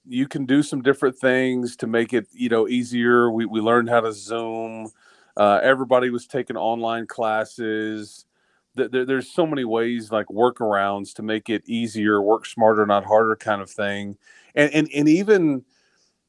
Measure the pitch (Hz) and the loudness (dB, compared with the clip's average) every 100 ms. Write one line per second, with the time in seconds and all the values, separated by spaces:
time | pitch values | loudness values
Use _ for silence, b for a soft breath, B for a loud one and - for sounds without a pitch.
0 | - 123 143 156 131 135 147 143 123 135 | -8 -4 -4 -4 0 2 2 -2 0 2
1 | 139 123 131 127 127 123 123 - 117 117 | 0 0 0 2 0 -2 -4 -6 -2 0
2 | 117 120 104 - 123 113 110 123 120 120 | 0 -2 -4 -6 -2 0 0 -2 -4 -2
3 | 120 120 120 113 113 110 107 120 117 117 | 2 4 4 0 -2 -2 2 2 4 2
4 | 113 104 98 113 113 113 113 113 110 _ | 0 -6 -8 -8 -6 -8 -10 -12 -16 _
5 | b b b b 104 101 135 135 127 127 | b b b b 4 4 4 2 4 2
6 | 127 120 - 135 123 113 104 117 113 117 | 2 -4 -6 -8 -6 -4 -4 -4 -4 -6
7 | 110 - 110 110 110 - 113 107 110 107 | -8 -4 -2 -2 -4 -6 -6 -4 -6 -8
8 | 104 - _ _ _ _ _ - 120 127 | -12 -18 _ _ _ _ _ -6 -2 -2
9 | 127 135 123 - 160 147 120 113 117 120 | -2 -2 -4 -2 -2 0 -2 -2 -2 -4
10 | 107 110 104 98 123 123 117 101 98 101 | -4 -4 -4 0 0 0 -2 0 0 -2
11 | 98 - 107 110 - 107 - 117 117 110 | -8 -10 -6 -6 -4 -6 -4 -6 -6 -2
12 | 104 104 101 110 - - 110 107 104 101 | 0 2 2 0 -2 2 4 4 4 2
13 | 98 110 113 110 - 101 95 - 101 101 | 4 4 4 0 -2 -4 -6 -6 -6 -4
14 | 101 98 b b b - 147 151 151 143 | -8 -12 b b b 0 0 2 -2 0
15 | 151 165 202 208 160 135 - _ _ _ | 2 2 4 2 2 -2 -6 _ _ _
16 | _ _ | _ _